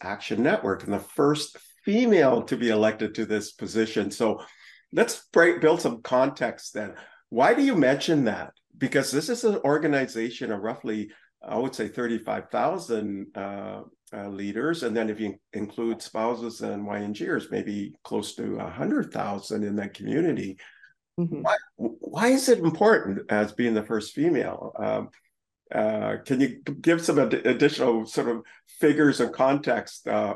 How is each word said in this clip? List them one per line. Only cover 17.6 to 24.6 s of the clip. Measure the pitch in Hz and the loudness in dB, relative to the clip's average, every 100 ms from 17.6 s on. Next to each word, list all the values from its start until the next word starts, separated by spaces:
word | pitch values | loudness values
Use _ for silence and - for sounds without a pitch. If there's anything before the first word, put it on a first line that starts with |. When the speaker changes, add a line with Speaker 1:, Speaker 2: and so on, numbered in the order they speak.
| 95 104 101 - | -6 -6 -8 -12
Speaker 1:
close | - 107 104 - | -8 -6 -6 -8
to | 107 104 | -8 -6
a | 90 | -8
hundred | 101 156 285 - | -6 -2 -2 -2
thousand | - 104 101 - 107 | -6 -6 -8 -6 -6
in | 104 104 | -4 -4
that | 101 | -6
community. | - 104 127 165 113 98 95 - - - _ _ - | -8 -4 0 0 -2 -6 -12 -18 -20 -20 _ _ -4
Speaker 2:
Mm-hmm. | 170 151 | -4 -2
Speaker 1:
Why, | 127 - - - | 0 -2 -2 -8
why | - - - 156 233 | -8 -6 -10 0 2
is | 269 262 | 4 4
it | 220 | 4
important | 165 160 208 202 - 98 - | 4 4 4 4 2 -6 0
as | 104 107 | 0 0
being | - 120 | 0 0
the | 107 | 0
first | 107 113 104 | 0 -4 -4
female? | - 160 139 95 90 | -2 2 2 0 -4